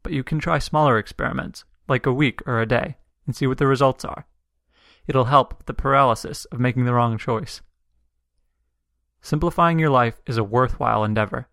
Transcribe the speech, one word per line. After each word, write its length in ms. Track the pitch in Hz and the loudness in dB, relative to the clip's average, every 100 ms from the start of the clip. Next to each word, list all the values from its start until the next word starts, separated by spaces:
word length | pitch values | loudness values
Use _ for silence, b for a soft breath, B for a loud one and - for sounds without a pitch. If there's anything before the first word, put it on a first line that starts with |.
But 100 | 196 | -6
you 100 | 147 | -6
can 160 | - 156 | -4 -4
try 200 | 175 156 | 0 -2
smaller 380 | - 151 147 113 | 0 2 4 2
experiments, 640 | - - - 131 - - _ _ - | -2 -6 -4 -4 -8 -14 _ _ -4
like 180 | 127 | -2
a 60 | 139 | 0
week 280 | 127 143 - | 2 0 0
or 140 | - 117 | -4 -2
a 60 | |
day, 320 | 113 120 - - _ _ | 0 0 -2 -12 _ _
and 100 | - | -10
see 120 | - 135 | -2 -2
what 120 | 135 | 2
the 80 | 139 | 2
results 360 | 131 139 127 | 4 2 0
are. 220 | - - - _ _ _ _ b b b - | -10 -12 -16 _ _ _ _ b b b -2
It'll 180 | 131 | 0
help 320 | 120 143 127 - | 4 4 2 -8
with 100 | - | -10
the 60 | |
paralysis 720 | 131 139 139 135 113 - - | -4 2 4 4 2 -4 -12
of 140 | - 120 | -10 -2
making 260 | 127 123 | 0 0
the 80 | 123 | 0
wrong 240 | 123 120 110 | 2 0 -2
choice. 440 | - 113 - - - _ _ _ _ _ _ _ _ _ _ _ _ _ _ _ | -4 -4 -6 -14 -20 _ _ _ _ _ _ _ _ _ _ _ _ _ _ _
Simplifying 580 | - 151 170 175 170 165 | -4 0 0 2 2 4
your 100 | 156 | 4
life 300 | 131 117 - | 4 2 -2
is 120 | - 113 | -4 -2
a 60 | |
worthwhile 600 | 101 117 127 - 120 110 | 0 2 2 0 0 0
endeavor. 440 | 107 107 104 123 131 | 0 0 -2 -4 -10